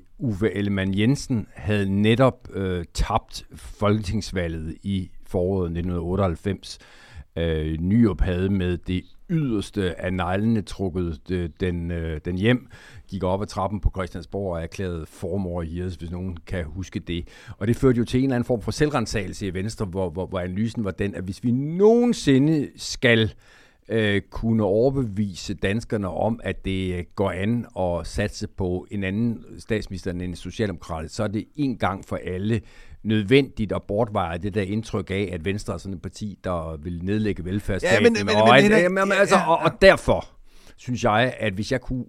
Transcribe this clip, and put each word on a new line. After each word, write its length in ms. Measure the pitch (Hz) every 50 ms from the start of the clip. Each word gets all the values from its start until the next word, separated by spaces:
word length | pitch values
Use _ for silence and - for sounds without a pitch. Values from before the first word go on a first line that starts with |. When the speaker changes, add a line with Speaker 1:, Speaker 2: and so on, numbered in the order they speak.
| - - - -
Speaker 1:
Uffe 340 | 180 131 104 87 104 107
Ellemann-Jensen 960 | - 98 101 101 101 98 95 98 98 95 104 117 139 139 - - 131 110 98 - -
havde 480 | - - 87 107 104 101 98 95 98
netop, 460 | 104 107 113 113 135 131 120 - - - -
øh, 320 | 95 98 92 90 90 85 - -
tabt 520 | - - - 107 110 - - - - - - -
folketingsvalget 1200 | - - - - - - 101 104 110 104 87 104 110 95 - - 92 87 85 82 82 78 78 80 - -
i 280 | 98 98 95 90 - - - - -
foråret 440 | - 98 90 90 98 95 90 82
nitten 200 | 85 85 87 92
otteoghalvfems. 880 | 90 87 82 85 90 95 101 95 82 - - 101 95 - - - - - - - - - - - - - - _ - -
Øh, 400 | 85 82 80 80 76 78 80 78
Nyrup 420 | 85 90 101 117 120 110 90 73
havde 280 | - - 90 90 92 98
med 280 | 101 98 90 90 90 82
det 260 | - - 92 92 90 - - - - -
yderste 720 | 180 160 151 135 113 101 95 - - 104 98 90 82 -
af 120 | - 92 90
neglene 480 | 92 90 85 92 98 104 113 117 110
trukket, 600 | 95 - - - 98 95 80 92 90 87 82 78 - -
øh, 180 | 92 90 87 82 76 -
den, 320 | 95 90 87 87 85 85
øh, 300 | 87 85 82 80 82 78 -
den 120 | 90 90 90
hjem, 300 | 92 110 127 123 - - - - - - - - - -
gik 160 | - 98 92
op 180 | 90 92 98
ad 60 | 104 107
trappen 320 | - - 95 98 101 101
på 100 | - - -
Christiansborg 580 | 95 92 87 - 95 82 - - 98 101 95 87
og 100 | 85 80
erklærede 420 | 85 - - 101 92 87 82 78
"four 320 | - - - - 92 85 101
more 280 | 95 90 85 90 85
years", 300 | 80 82 87 90 92 87
hvis 160 | 80 85 82
nogen 260 | 87 87 90 92 90 82 - -
kan 180 | - 92 85
huske 340 | 73 76 90 92 - - 104
det. 280 | 87 - 85 85 87 - - - - - - -
Og 100 | - 104
det 80 | 117
førte 220 | - - 135 127 117
jo 80 | 117
til 120 | - - 127
en 60 | 131
eller 120 | 135 131
anden 120 | 123 117 -
form 140 | 127 117
for 100 | - -
selvransagelse 760 | 107 - 151 151 143 139 113 - - 113 98 92 87 - 104 98
i 60 | 85
Venstre, 320 | 95 95 110 110 - 113
hvor, 240 | 98 85 95 95 90
hvor, 160 | 76 90 90
hvor 140 | 78 95 95
analysen 440 | 90 92 92 95 110 117 110 - 113
var 80 | 95
den, 240 | 92 - 101 101 98
at 80 | - 95
hvis 200 | 90 101 - -
vi 80 | 127
nogensinde 1200 | 117 127 139 147 165 175 196 214 226 240 240 240 233 - - 143 135 131 135 151 160 151 127 85 - -
skal, 560 | - - - - - 127 117 113 113 107 - - - _ - - - _ _ _ _ -
øh, 320 | 104 113 110 104 101 101
kunne 420 | 92 - - - - 113 113 110 107
overbevise 920 | 98 95 110 117 139 135 139 131 113 95 98 107 101 90 - - - 101
danskerne 560 | 76 - 98 98 117 113 - - 110 101 92
om, 300 | 80 - 87 107 113 113 -
at 220 | 101 92 - -
det, 300 | 95 95 95 95 92 90
øh, 80 | 87 85 - -
går 160 | - 101 95
an 340 | 90 90 95 104 117 120 110 - - 92
at 280 | 92 90 87 85 82 -
satse 400 | - - 104 101 - - 107 101
på 400 | - - 98 90 90 92 - -
en 120 | - 104 98
anden 400 | 92 95 104 117 120 113 82 78 - - 82
statsminister 520 | - - 113 107 95 - 98 90 - -
end 100 | 87 90
en 140 | 90 90 90
socialdemokrat, 760 | - - 92 90 - 113 101 92 80 - - 87 80 78 78
så 120 | - - 110
er 40 | 107
det 180 | 98 110 95 - _
en 220 | - 147 135 120 -
gang 280 | - 98 95 95 -
for 140 | - 98 90 -
alle 360 | - 90 92 98 104 117 110 - - - - - - - - -
nødvendigt 680 | 104 110 110 104 95 123 139 139 127 - - 113 95
at 120 | 90 92 -
bortveje 540 | - 101 104 123 113 104 101 92 85 85 87
det 160 | 82 104 87
der 80 | 107
indtryk 500 | 98 92 101 110 110 - - 107 92 -
af, 180 | 95 95 104 87 90
at 120 | 87 78
Venstre 280 | 95 98 104 - - 101
er 40 | 87
sådan 160 | - 98 98
et 80 | 85
parti, 380 | - 92 - - 107 107 92 - -
der 340 | 92 90 85 80 80 80 78
vil 260 | 73 90 87 85 85
nedlægge 420 | 92 101 107 107 104 95 - 85
velfærdsstaten 580 | 87 92 104 - - 101 90 - 170 185 104 107
Speaker 2:
Ja, 60 | 240
men, 160 | 233 214 -
men, 100 | 101 -
Speaker 1:
og 120 | - - -
Speaker 2:
men, 60 | -
Speaker 1:
alt, 80 | 135 202
Speaker 2:
Henrik, 200 | 208 208 - 175
Speaker 1:
jamen, 240 | 180 185 190 196 196
Speaker 2:
ja, 120 | 196 190
Speaker 1:
altså, 160 | 202 190 190
Speaker 2:
ja, 140 | 190 180 165
Speaker 1:
og, 100 | 165 165
Speaker 2:
ja. 80 | - 165
Speaker 1:
og 120 | - -
derfor 460 | - 190 170 135 - - 113 85 - - - - - - - - - - - -
synes 260 | - - 123 113 -
jeg, 300 | 120 104 110 123 127 - -
at 140 | 107 107 98
hvis 180 | 92 107 -
jeg 100 | 135 127
kunne 240 | - - 131 127 120